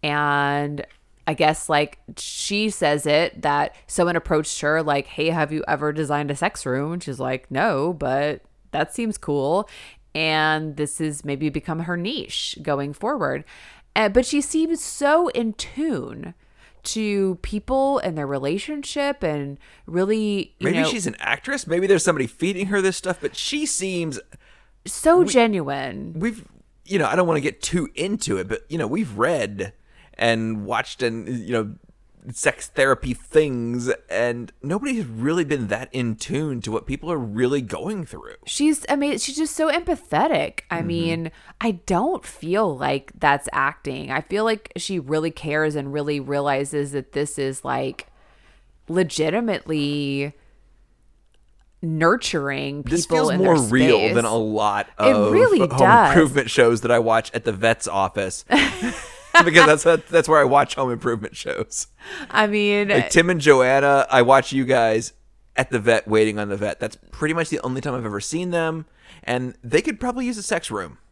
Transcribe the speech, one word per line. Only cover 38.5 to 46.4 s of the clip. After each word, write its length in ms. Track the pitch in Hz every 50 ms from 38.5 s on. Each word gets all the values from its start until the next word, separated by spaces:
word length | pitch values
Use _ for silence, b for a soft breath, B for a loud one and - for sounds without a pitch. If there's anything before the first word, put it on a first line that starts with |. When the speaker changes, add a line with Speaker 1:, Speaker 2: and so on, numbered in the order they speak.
| - - 285 311 302 - - -
Speaker 1:
ama-, 300 | 285 285 285 285 277 226
she's 180 | - - 269
just 180 | 285 320 302 - -
so 120 | 311 320
empathetic. 920 | 285 339 339 - 339 - - - - 151 220 320 - 151 147 - - - - _
I 60 | 175 170
Speaker 2:
Mm-hmm. 100 | 165 170
Speaker 1:
mean, 440 | 170 170 165 165 165 165 165 160 B B B B B B
I 120 | - 233 202 170 _
don't 380 | - 190 175 220 311 370 - -
feel 540 | - - - - 160 180 202 220 185 147 123
like 340 | 143 143 139 139 - - - -
that's 300 | - 147 143 143 - -
acting. 580 | - 139 135 139 156 - _ 143 135 135 - -
I 120 | 131 139
feel 240 | 151 _ 185 208 220
like 260 | 226 220 214 - - - 180
she 220 | - - 196 180
really 320 | 139 131 156 156 156 165
cares 440 | 160 - - 156 147 151 156 156 147
and 160 | 151 139 139
really 300 | 139 147 143 147 147 143
realizes 720 | 135 135 143 143